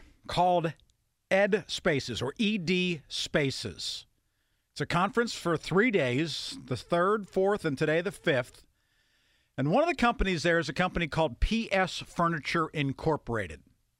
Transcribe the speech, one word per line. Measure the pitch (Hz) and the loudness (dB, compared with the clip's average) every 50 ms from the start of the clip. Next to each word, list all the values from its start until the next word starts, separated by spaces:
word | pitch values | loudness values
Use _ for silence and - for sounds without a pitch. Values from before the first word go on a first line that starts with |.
| - - _ _ - | -10 -16 _ _ -12
called | - - 165 180 180 180 175 160 165 - _ _ _ _ _ _ _ _ _ _ - | -6 0 2 4 4 4 2 2 -2 -6 _ _ _ _ _ _ _ _ _ _ 0
Ed | - 190 202 208 - 104 - | 2 2 4 4 2 0 -2
Spaces, | - - - - 190 156 131 - - 113 90 | -4 -8 -2 0 2 0 0 -2 -4 -6 -4
or | 120 131 - | -6 -6 -2
E | - 160 202 220 | 0 0 0 0
D | 208 160 147 190 180 180 180 170 139 - - | 0 0 0 0 2 2 0 -2 -4 -8 -10
Spaces. | - - - - - 170 147 135 - - - 104 - - - - - - - _ _ _ _ _ _ _ _ _ _ _ _ _ | -8 -8 -6 -2 0 0 0 0 -2 -4 -8 -10 -10 -8 -10 -10 -10 -10 -14 _ _ _ _ _ _ _ _ _ _ _ _ _
It's | - - | -8 -8
a | 147 | -6
conference | - - 170 185 - - 233 240 220 - | -2 0 0 0 0 0 0 -2 -2 -4
for | - - 170 165 | -4 -2 -2 -2
three | - - - 160 190 226 254 | -2 -2 0 2 2 2 4
days, | 202 180 139 123 123 131 165 160 135 - - - - - - | 2 2 0 2 0 0 -2 -2 -4 -8 -8 -10 -12 -12 -8
the | - 127 | -8 -8
third, | 120 - - 175 170 175 196 214 226 190 | -6 -4 0 2 2 2 2 2 0 -2
fourth, | - - 190 190 196 208 202 - | -4 0 0 2 2 2 0 -2
and | 160 135 | -4 -2
today | - 156 151 156 170 | 0 0 2 2 0
the | 175 202 - | 0 -4 -6
fifth. | - - - 147 123 131 - - - - _ _ _ _ _ _ _ _ _ _ _ _ _ _ _ _ _ - | -4 0 0 0 0 0 -4 -10 -20 -20 _ _ _ _ _ _ _ _ _ _ _ _ _ _ _ _ _ -4
And | - 131 147 | -2 0 2
one | 180 269 311 | 4 4 4
of | 339 | 2
the | 330 | 2
companies | - 233 240 233 - 190 190 185 151 123 | 2 2 2 2 2 0 0 0 0 2
there | 175 165 | 2 2
is | 170 160 156 | 2 0 -2
a | 156 | -2
company | - 180 180 - 175 170 | -2 -2 -2 0 -2 -4
called | 147 - 160 160 143 123 - | -2 0 0 0 0 2 0
P | - - 214 226 226 - | 0 2 2 0 -2 0
S | - 190 185 165 - - 135 | 0 0 0 0 -4 -10 -12
Furniture | - - - 170 165 170 151 - - - 170 160 - | -10 -4 0 0 0 0 -2 -4 -2 -2 -2 -2 -2
Incorporated. | - 160 143 139 131 - - 160 151 131 - - 117 110 98 82 76 71 - _ _ _ _ _ _ | -2 -2 -2 -2 -4 -2 0 0 0 -2 -2 -4 -4 -4 -4 -6 -10 -16 -20 _ _ _ _ _ _